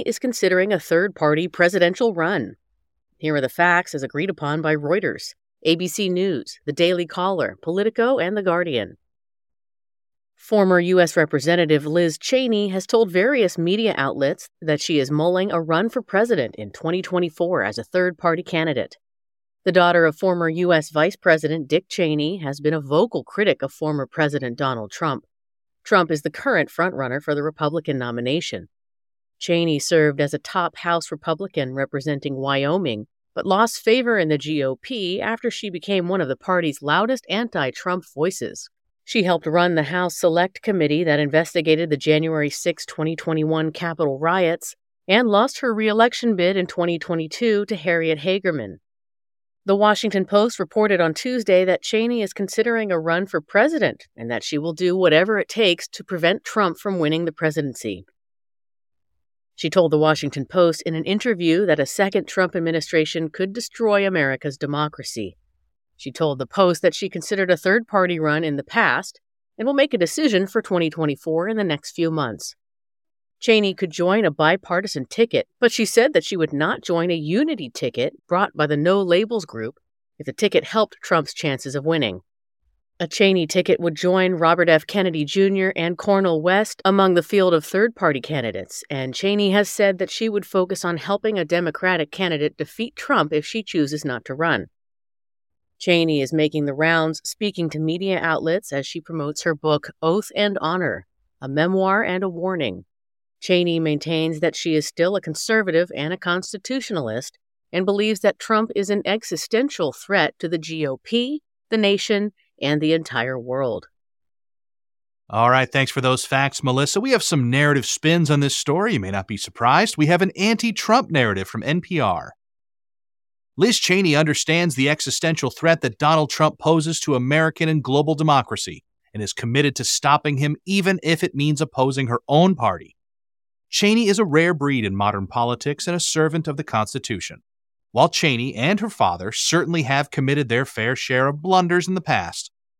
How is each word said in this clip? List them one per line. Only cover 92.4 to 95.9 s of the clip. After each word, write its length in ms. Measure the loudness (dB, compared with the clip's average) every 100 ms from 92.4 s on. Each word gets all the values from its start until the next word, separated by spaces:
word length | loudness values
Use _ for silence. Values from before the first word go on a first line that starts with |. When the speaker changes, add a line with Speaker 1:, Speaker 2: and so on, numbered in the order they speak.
| -2 -4
Speaker 1:
defeat 400 | -10 -8 -10 -8
Trump 340 | -2 0 2
if 140 | -2
she 180 | -4 -8
chooses 440 | -4 -2 -2 -2 -6
not 180 | -8
to 80 | -8
run. 360 | -4 0 -2 -4 _ _ _ _ _ _ _ _ _ _ -6
Cheney 440 | 2